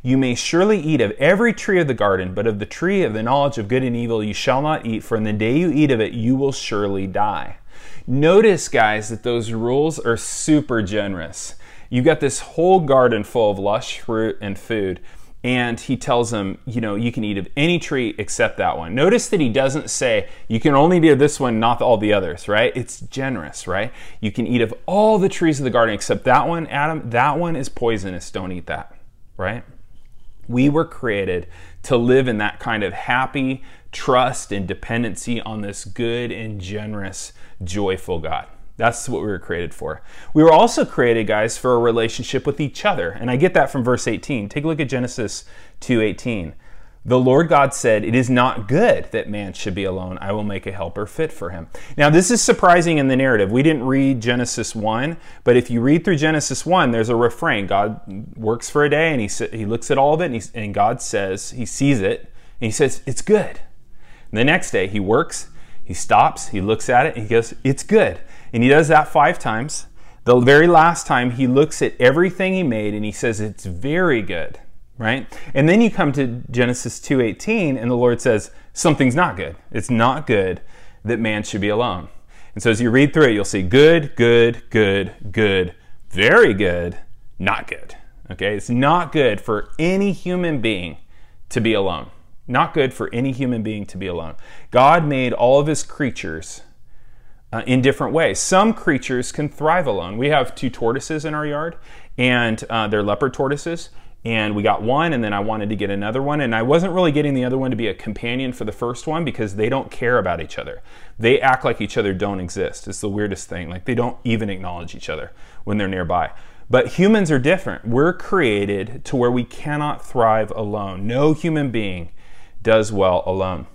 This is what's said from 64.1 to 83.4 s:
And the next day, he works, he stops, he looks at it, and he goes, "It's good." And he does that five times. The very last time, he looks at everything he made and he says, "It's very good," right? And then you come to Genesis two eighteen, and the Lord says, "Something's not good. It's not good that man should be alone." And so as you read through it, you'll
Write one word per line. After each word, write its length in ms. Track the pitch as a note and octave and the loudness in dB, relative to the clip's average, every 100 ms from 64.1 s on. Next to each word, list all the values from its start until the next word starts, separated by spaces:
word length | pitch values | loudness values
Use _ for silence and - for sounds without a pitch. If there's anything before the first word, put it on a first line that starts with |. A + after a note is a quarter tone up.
| - - | -14 -6
And 80 | G#2+ | 2
the 60 | |
next 260 | C3 F3 - | 4 2 0
day, 160 | G2+ F#2+ | -2 0
he 140 | G#2 | -2
works, 500 | F#2+ A#2+ E3 - - - - - | 2 2 0 -6 -10 -12 -8 -4
he 80 | - | -4
stops, 560 | E2+ - G#2+ D3+ - - | -2 2 4 4 0 -4
he 140 | G2+ | -2
looks 260 | F#2+ A2 - | 0 0 2
at 160 | B2 | 2
it, 100 | D3+ A#2+ | 2 -2
and 80 | |
he 40 | G#2+ | 0
goes, 240 | A2+ A2+ - | 0 0 -4
"It's 200 | C3 C3+ | -2 -2
good." 380 | - G#3+ C3 - - - - | 2 4 4 -2 -10 -10 -6
And 100 | A#2 | 2
he 60 | B2 | 6
does 200 | D3 D#3 | 6 6
that 200 | D#3 D3 | 4 4
five 300 | D3+ D3 F3+ | 2 2 2
times. 480 | B2 A2 D3 - - - - - | -2 -4 -4 -8 -10 -14 -16 -6
The 140 | - B2 | 4 6
very 280 | A#2+ C#3+ E3+ | 8 8 8
last 400 | E3 E3 E3 - | 8 6 2 0
time, 260 | C3+ B2 | 0 0
he 140 | A#2+ C3 | 0 2
looks 340 | C3 D3+ - | 4 2 0
at 120 | B2+ - | -4 4
everything 540 | B2+ D3 F#3 - F#3 | 4 6 2 0 -2
he 80 | F#3+ | 0
made 320 | E3 A2 G#2+ | 0 0 -2
and 100 | G#2 | -2
he 80 | G#2+ | -6
says, 280 | G2+ B2+ G#2 | -2 -2 -2
"It's 240 | G#2+ F#2 | -6 -8
very 580 | F#2+ E2+ C3 E3 F3+ B2 | -8 -6 -2 0 2 2
good," 360 | F#2+ F2 D2+ - - - - - | 0 -4 -6 -8 -12 -16 -18 -4
right? 280 | A2+ C3 - - - | -2 -2 -4 -10 -2
And 140 | C#3 D3+ | 2 4
then 120 | G3+ | 6
you 100 | A#3 | 4
come 220 | - D#3 | 2 0
to 300 | C#3 C3 A#2+ - | 0 -2 -4 -6
Genesis 500 | B2 A#2+ B2 A#2+ - | 0 0 0 -6 -10
two 200 | - C3+ | -2 2
eighteen, 560 | A2+ - - A3 D#3+ C3 | 2 -2 -2 0 0 -2
and 140 | A#2 | -2
the 60 | B2 | 2
Lord 240 | B2 A#2+ | 2 2
says, 300 | - A2 - - - | 2 0 -2 -16 -16
"Something's 420 | - F3 D3+ C3 | 0 2 4 2
not 220 | C3 F3 G2+ | 4 0 -2
good. 200 | D#2 E2 - | -10 -10 -8
It's 180 | A2+ G2+ | -6 -2
not 360 | A#2 A#2 C3+ D3 | 4 4 2 0
good 340 | G#2+ F#2+ F2+ - - - - | 2 2 -2 -8 -14 -18 -10
that 140 | G#2 A2+ | -4 -2
man 240 | A2+ G#2+ | 0 -2
should 200 | G#2 G#2 | -4 -2
be 80 | G2+ | 0
alone." 380 | G#2 A#2+ F2+ D#2 - - - - | 0 0 -4 -10 -16 -18 -18 -14
And 80 | G#2+ | 0
so 80 | A#2+ | 2
as 100 | G#2+ | 2
you 100 | A#2+ | 4
read 240 | B2 C#3+ | 6 6
through 140 | D#3+ C#3 | 6 6
it, 40 | |
you'll 120 | G#2 | 6